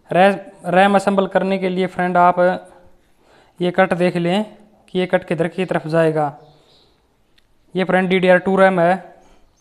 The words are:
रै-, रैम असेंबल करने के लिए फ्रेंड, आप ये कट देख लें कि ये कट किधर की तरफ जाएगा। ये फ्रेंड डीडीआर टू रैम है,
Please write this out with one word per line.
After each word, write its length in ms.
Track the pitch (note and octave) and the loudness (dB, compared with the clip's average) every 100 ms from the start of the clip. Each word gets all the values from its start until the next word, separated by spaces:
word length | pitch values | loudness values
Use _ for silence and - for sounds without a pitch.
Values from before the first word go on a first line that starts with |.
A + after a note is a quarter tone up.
| - | -4
रै-, 280 | E3 G3 F#3+ - - F3 | 2 2 2 -8 -14 -2
रैम 280 | F3 G3+ | 2 4
असेंबल 320 | G3 G3 G3 F#3 | 2 0 -2 0
करने 320 | F#3 F#3 F#3+ | 0 -2 -4
के 100 | F#3 | -4
लिए 180 | F#3 F#3 | -4 -4
फ्रेंड, 280 | - F3+ F3 | -4 -2 2
आप 220 | F3 F3+ F3+ F3+ - - - _ _ _ _ _ _ - | 2 2 0 -2 -10 -20 -20 _ _ _ _ _ _ -6
ये 100 | F3 | -4
कट 240 | F3+ F#3+ | 0 0
देख 220 | F3 F3+ E3+ | 0 -2 -2
लें 280 | E3+ F#3+ G#3+ - _ _ _ | -2 -2 -4 -12 _ _ _
कि 100 | F#3 | -6
ये 80 | F3+ | -2
कट 180 | F#3 | -2
किधर 240 | - D#3+ E3+ | -2 -4 -4
की 160 | F#3 | -4
तरफ 220 | F#3 E3+ D#3 | -4 -6 -2
जाएगा। 440 | E3 D#3+ D#3 D3 - - _ _ _ _ _ _ _ _ _ _ _ _ | 0 0 0 -4 -6 -20 _ _ _ _ _ _ _ _ _ _ _ _
ये 100 | F3+ | -6
फ्रेंड 240 | F3+ F3+ F#3 | -2 -2 0
डीडीआर 300 | F#3+ F3+ F3+ | 0 4 2
टू 180 | G3 F#3+ | 2 2
रैम 240 | F#3+ F#3 | 2 2
है, 160 | E3+ F#3 - - _ _ _ _ | 0 -2 -6 -20 _ _ _ _